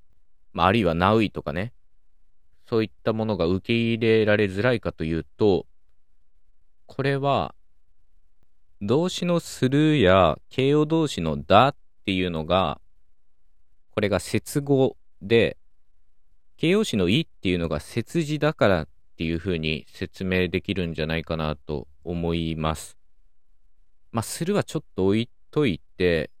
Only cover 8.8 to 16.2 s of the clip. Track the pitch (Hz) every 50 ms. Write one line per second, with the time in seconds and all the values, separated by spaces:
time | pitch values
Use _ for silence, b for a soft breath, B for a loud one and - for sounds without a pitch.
8.8 | 101 101 120 156 175 185 - - 175 175 175 165 - - - - - 143 139 147
9.8 | 156 156 151 139 95 90 95 95 87 80 - - - - - - 131 139 147 151
10.8 | 151 151 160 165 156 135 - - 80 80 73 71 69 - 95 107 127 143 - -
11.8 | - - - - - 101 95 92 90 90 82 80 78 82 87 95 92 73 - -
12.8 | - - - - - - - - - - - - - - - - - - - -
13.8 | - - - - 107 98 101 90 - - - 107 - - - 147 139 139 143 131
14.8 | 135 - - - - - - - - 98 117 117 92 - - - - - - -
15.8 | - - - - - - - -